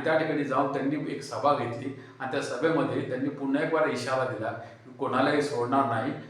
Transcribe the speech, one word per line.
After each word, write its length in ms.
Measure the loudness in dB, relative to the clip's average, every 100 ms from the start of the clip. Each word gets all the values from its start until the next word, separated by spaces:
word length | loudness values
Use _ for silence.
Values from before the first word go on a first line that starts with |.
त्या 140 | 2 2
ठिकाणी 260 | 2 0
जाऊन 280 | 0 2 2
त्यांनी 240 | 0 0 -2 -2
एक 100 | -6
सभा 320 | -6 0 2
घेतली 400 | 2 0 -4 -8 -10 -14 -10
आणि 120 | -4
त्या 100 | -2
सभेमध्ये 680 | -2 0 2 2 0 -2 -2
त्यांनी 220 | -2 -4
पुन्हा 340 | -4 0 0
एक 100 | 2
वार 140 | 2 2
इशारा 360 | 0 -2 0
दिला 260 | 0 -2 -6
की 460 | -6 -12 -18 -14 -6
कोणालाही 440 | 0 2 4 4
सोडणार 440 | 2 0 2 4 4
नाही 260 | 2 -2 -4